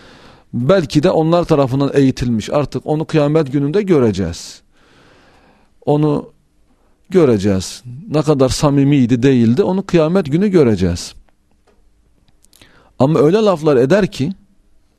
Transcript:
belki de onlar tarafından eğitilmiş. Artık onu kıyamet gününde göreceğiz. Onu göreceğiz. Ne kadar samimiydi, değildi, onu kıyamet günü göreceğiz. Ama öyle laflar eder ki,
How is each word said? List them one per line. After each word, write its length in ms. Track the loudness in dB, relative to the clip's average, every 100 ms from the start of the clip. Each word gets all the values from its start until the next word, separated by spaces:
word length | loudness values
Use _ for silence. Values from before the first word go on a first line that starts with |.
| -20 -20 -20 -20 _
belki 500 | -8 0 0 0 0
de 80 | 0
onlar 320 | 0 0 0
tarafından 480 | 0 0 0 -2 -2
eğitilmiş. 560 | 2 0 0 -4 -4 -4
Artık 360 | -4 -4 -8 -6
onu 200 | -6 -2
kıyamet 460 | -2 0 0 -2
gününde 300 | -2 -2 -2
göreceğiz. 800 | 0 2 2 -2 -6 -8 -16 -20 _ _ _ _ _ _ _ _ _ _ _ _ -2
Onu 460 | 0 0 -2 -6 _ _ _ _ _ _ _ _
göreceğiz. 720 | 2 4 2 0 -2 -4 -14 -18 -18 -6
Ne 120 | -4
kadar 280 | 0 0 0
samimiydi, 720 | 0 0 2 2 2 2 2
değildi, 400 | 2 4 2 2
onu 220 | 0 -2 0
kıyamet 460 | 0 2 0 -2
günü 160 | -2 2
göreceğiz. 680 | 2 2 2 -2 -4 -10 -18 _ _ _ _ _ _ _ _ _ _ _ _ _ _ -20 _ _ -2
Ama 200 | 0 2
öyle 180 | 2 2
laflar 400 | 0 0 0 2
eder 340 | 2 2 0
ki, 220 | -4 -8 -8 _ _ _ _ _